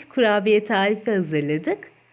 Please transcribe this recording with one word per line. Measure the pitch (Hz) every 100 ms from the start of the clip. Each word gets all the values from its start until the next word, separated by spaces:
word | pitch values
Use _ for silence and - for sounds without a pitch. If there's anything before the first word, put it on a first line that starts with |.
| -
kurabiye | 262 220 208 208 208 214
tarifi | 196 202 208 233
hazırladık. | 196 156 156 143 156 311 415 - _ _